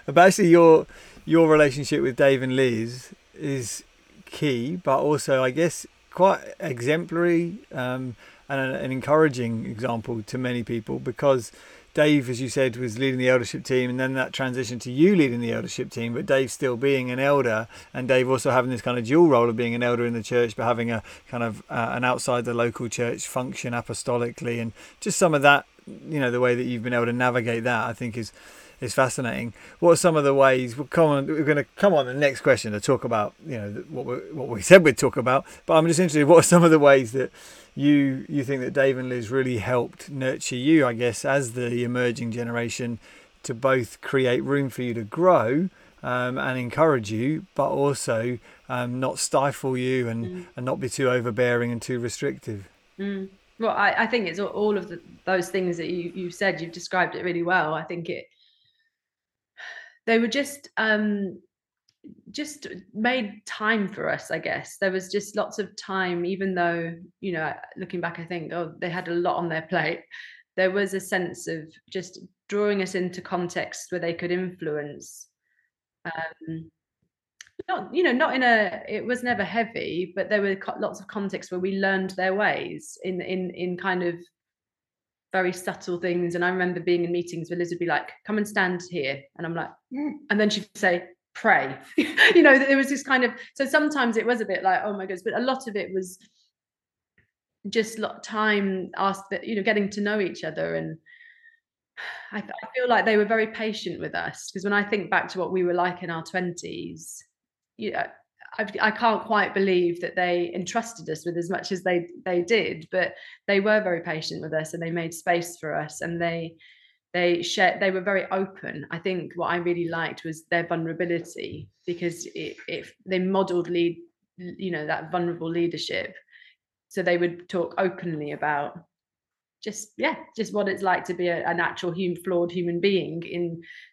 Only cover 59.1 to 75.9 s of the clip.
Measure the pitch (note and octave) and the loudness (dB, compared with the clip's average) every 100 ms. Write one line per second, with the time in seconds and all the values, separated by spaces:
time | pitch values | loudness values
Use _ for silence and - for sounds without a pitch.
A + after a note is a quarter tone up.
59.1 | _ _ _ _ - - - - _ - | _ _ _ _ -18 -16 -16 -20 _ 2
60.1 | A3+ A#3 C#4 C#4 - - - A3 G#3+ G#3 | 2 4 0 -4 -8 -10 -2 0 2 0
61.1 | G3+ F#3+ - _ _ _ _ _ _ - | -2 -4 -8 _ _ _ _ _ _ -20
62.1 | - - - D4 - - F3+ - G#3 A#3+ | -20 -14 -10 -10 -12 -14 -16 -12 -2 0
63.1 | B3+ G3+ - - - G#3+ A3 F#3+ - D3+ | 0 -4 -10 -14 -4 0 0 0 -4 -4
64.1 | - - D#3+ - D3 - - F#3+ F#3 F#3 | -4 -4 -6 -4 -6 -8 -2 -2 -2 -4
65.1 | G3+ G3+ G#3+ - - F#3+ - - F#3+ F#3 | -6 -4 -6 -4 -6 -10 -10 -6 -4 -2
66.1 | F3 F3 F#3 G3 F3+ E3+ E3+ E3 E3+ F#3 | -2 -4 -2 -2 0 0 0 -6 -10 -16
67.1 | _ G3 E3 D3+ - - - F#3 F3 E3+ | _ -6 -4 -6 -8 -14 -14 -10 -6 -6
68.1 | E3+ E3 F3 D#3 E3+ D#3+ - F3+ F3+ F3 | -8 -10 -8 -6 -6 -8 -6 -6 -6 -2
69.1 | E3+ F3 - E3+ D#3+ D#3 F3 D#3 - - | 0 0 0 -2 -4 -2 -2 0 -4 -12
70.1 | - - - _ - F#3 G3+ F#3+ F#3+ F#3+ | -20 -20 -20 _ 0 2 2 -2 -4 -4
71.1 | F#3+ E3+ E3 E3 D#3+ D#3 - _ F#3+ F3+ | -4 -4 -8 -8 -10 -10 -20 _ -10 -10
72.1 | - - _ - G#3 G#3 G3 F#3 F#3+ F3+ | -16 -20 _ -6 -2 0 0 -2 -2 -4
73.1 | F3+ - F3+ F3 F3 - - - F3+ E3+ | -6 -6 -4 -2 -4 -6 -10 -8 -4 -4
74.1 | E3+ F3 F3+ F#3 F3+ D#3+ D3+ D3 - - | -4 -2 -2 -4 -6 -6 -6 -6 -12 -18
75.1 | - - _ _ _ _ _ _ | -20 -20 _ _ _ _ _ _